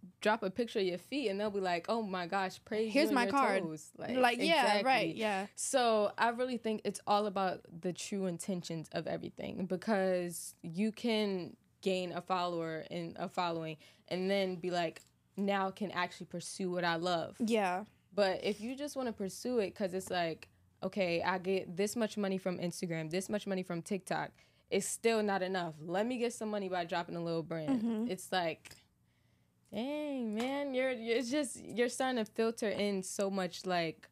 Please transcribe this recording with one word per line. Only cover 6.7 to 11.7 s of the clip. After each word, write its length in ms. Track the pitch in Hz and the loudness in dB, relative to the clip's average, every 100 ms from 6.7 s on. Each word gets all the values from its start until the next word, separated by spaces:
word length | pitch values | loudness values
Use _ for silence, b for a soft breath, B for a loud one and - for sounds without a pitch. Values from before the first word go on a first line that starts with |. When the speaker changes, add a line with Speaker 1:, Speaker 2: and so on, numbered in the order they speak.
| 214 | -2
Speaker 1:
it's 160 | - 196 - | -2 -2 2
all 200 | 208 214 | 2 2
about 340 | 190 185 - - 170 | 0 0 -2 -8 -6
the 100 | 185 | -4
true 320 | 170 - 202 190 | -4 -4 -2 -2
intentions 600 | 170 - 180 - 165 151 | -4 -4 -4 -4 -8 -6
of 140 | 170 - | -6 -4
everything, 600 | 170 - - - - 185 | -4 -6 -8 -8 -4 -4
because 880 | 180 220 202 190 180 175 170 - - | -2 0 2 2 2 -2 -6 -10 -12
you 280 | 175 165 220 | -8 -2 -2
can 640 | 208 226 214 208 190 165 - _ | 0 0 2 2 0 -4 -12 _